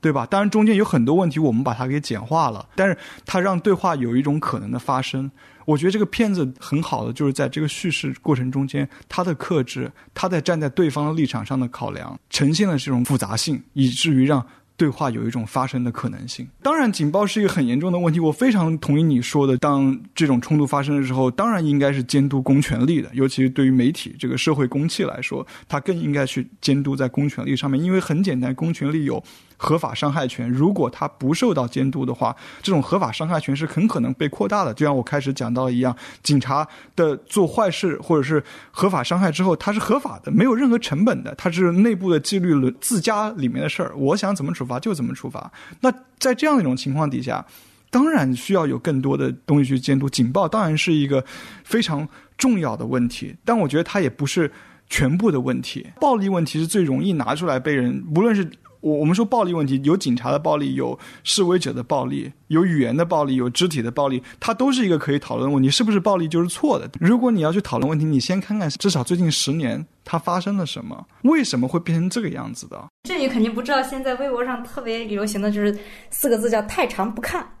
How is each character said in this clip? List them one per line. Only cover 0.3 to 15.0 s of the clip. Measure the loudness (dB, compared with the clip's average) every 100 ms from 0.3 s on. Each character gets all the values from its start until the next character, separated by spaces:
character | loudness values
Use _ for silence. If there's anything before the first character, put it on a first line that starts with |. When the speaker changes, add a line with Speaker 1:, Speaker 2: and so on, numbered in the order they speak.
| 2
Speaker 1:
然 | 2
中 | 4
间 | 4 4
有 |
很 | 4 4
多 | 4
问 | 4 2
题 | 2
我 | 2
们 | 2
把 | 0
它 | -2 -2
给 | -4
简 | -4 -8
化 | -2 0 0
了， | -2 -10
但 | -2 0
是 | 0 -8 -18 -4
它 | -2
让 | 0 0
对 | 2
话 | 2 2 0
有 | 0 0
一 |
种 | 2 0
可 | -2 -4
能 | -4
的 | -6
发 | -2 -2
生。 | -2 -4 -6 -10 -20 -14 -2
我 | 2
觉 |
得 | 2
这 | 2
个 | -2
片 | 0 0
子 | 2 -2 -4
很 | -4 -2
好 | -2 -4 -6
的 |
就 | -2 -2
是 |
在 | 0 -2
这 | -2
个 | -4
叙 | -4 -4
事 | -4 -6 -6
过 | -2
程 | 0 0
中 | -2 -4
间， | -4 -6 -8 -10
它 | -4
的 | -4
克 | -4 -2 -2
制， | -2 -6 -10 -12 -20
它 | -6 -2
在 | 0
站 | 0 0
在 | -2
对 | 0 0
方 | 0 -2
的 |
立 | 0 -2
场 | -2
上 | -4 -4
的 | -4
考 | -6 -10
量， | -10 -12 -16 _
呈 | 0 2
现 | 2 2
了 | 0
这 | 0
种 | 0
复 | 2 0
杂 | -2 -4
性， | -2 -4 -6
以 | 0 0
至 | 2 2
于 | 4
让 | 4 2 -2 -14 _ _
对 | 0
话 | 0